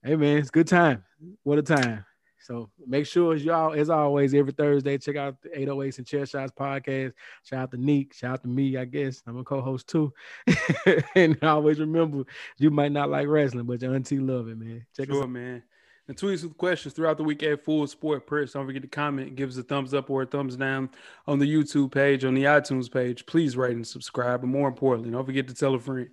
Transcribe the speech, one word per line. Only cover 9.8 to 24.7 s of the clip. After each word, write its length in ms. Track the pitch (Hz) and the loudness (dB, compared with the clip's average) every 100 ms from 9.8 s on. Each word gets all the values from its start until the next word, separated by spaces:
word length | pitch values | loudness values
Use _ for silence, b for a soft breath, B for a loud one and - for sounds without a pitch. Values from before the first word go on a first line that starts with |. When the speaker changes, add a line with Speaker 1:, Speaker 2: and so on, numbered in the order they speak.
| - | -2
Speaker 1:
too. 240 | 170 151 - B B - | -2 0 -4 B B 0
<laughs> 680 | 247 640 622 640 160 - | 2 2 2 4 4 4
And 240 | - 170 156 | 4 6 6
always 340 | 160 151 151 151 | 4 4 4 2
remember, 460 | 156 165 165 143 127 B B - | 0 0 0 -2 -8 B B 2
you 120 | 147 | 4
might 200 | 147 143 | 4 2
not 200 | 143 143 | 2 0
like 180 | 143 143 | 0 2
wrestling, 380 | 151 143 123 120 | 4 2 0 -4
but 140 | 123 | -4
your 120 | 127 | -2
auntie 240 | 131 131 139 | -2 -2 -2
love 300 | 131 127 113 | 0 -2 -6
it, 100 | 113 | -10
man. 260 | 113 117 117 - | -12 -14 -18 -12
Check 120 | 135 | -4
us 40 | |
Speaker 2:
Sure, 80 | 139 | -4
Speaker 1:
out. 60 | 131 | -4
Speaker 2:
man. 320 | 123 123 123 _ b b b _ | -8 -10 -12 _ b b b _
And 100 | 131 | -8
tweet 160 | 196 | -4
us 80 | 185 | -4
with 140 | 170 151 | -6 -4
questions 360 | 180 175 147 | -2 -2 -6
throughout 220 | 135 160 156 | -4 -2 0
the 60 | |
week 220 | 156 147 | -2 -2
at 200 | 156 147 | -2 -4
Full 220 | 151 156 143 | -2 -2 -2
Sport 400 | - 156 143 - | -4 -4 -4 -2
Press. 240 | 147 139 | -4 -4
Don't 120 | 143 135 | -6 -8
forget 160 | 135 | -10
to 60 | 135 | -10
comment, 480 | - 147 139 131 131 | -6 -4 -4 -8 -8
give 120 | 135 | -8
us 60 | 127 | -8
a 60 | |
thumbs 320 | 123 139 131 | -6 -4 -2
up 160 | 139 135 | -4 -2
or 120 | 135 | -4
a 40 | 131 | -2
thumbs 300 | 143 139 123 | -4 -4 -4
down 340 | 135 135 131 B B B - | -4 -2 -6 B B B -2
on 100 | 143 | 2
the 80 | 143 | 2
YouTube 460 | 156 143 147 135 | 2 2 2 2
page, 320 | 139 139 139 | 4 4 4
on 100 | 131 | 2
the 80 | 131 | 2
iTunes 480 | 139 147 143 135 120 | 6 4 4 -4 -2
page. 340 | 131 123 120 | -2 -2 -4
Please 320 | - 165 160 123 | -2 0 2 0
rate 200 | 127 117 | -2 -2
and 100 | 113 | -8
subscribe. 540 | 131 - - 123 123 | -12 -10 -4 -2 -2
But 80 | 127 | 0
more 200 | 135 | 0
importantly, 440 | 143 | 0